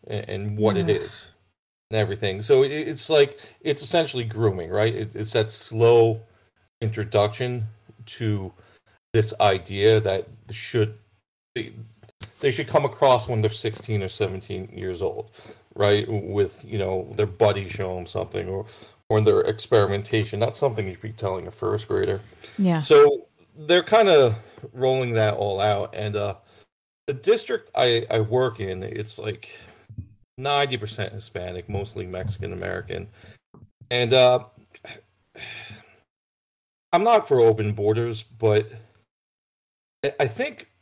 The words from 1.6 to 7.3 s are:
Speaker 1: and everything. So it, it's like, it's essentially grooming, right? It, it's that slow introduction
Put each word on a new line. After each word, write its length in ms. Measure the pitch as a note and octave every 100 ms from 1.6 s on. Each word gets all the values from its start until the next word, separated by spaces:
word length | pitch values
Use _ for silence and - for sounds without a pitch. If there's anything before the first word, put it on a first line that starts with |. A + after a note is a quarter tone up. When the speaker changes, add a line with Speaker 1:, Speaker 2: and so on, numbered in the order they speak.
| _ _ _
Speaker 1:
and 80 | A2
everything. 440 | G#2 G2+ G#2 F#2+
So 200 | A2 C3+
it, 60 | C3+
it's 380 | D3+ D#3 C#3+ -
like, 320 | D#3 C#3+ - - _
it's 200 | - C#3+
essentially 420 | - F3 D#3 B2+
grooming, 440 | A2+ A2 A2+ F#2 E2
right? 260 | G2 A2
It, 160 | A#2 A2 -
it's 160 | G#2+
that 180 | A#2+ A2
slow 720 | - - A2 A#2 A#2+ A2+ A2 - _ _ _ _ _
introduction 840 | A2 A2 G2+ G#2+ G#2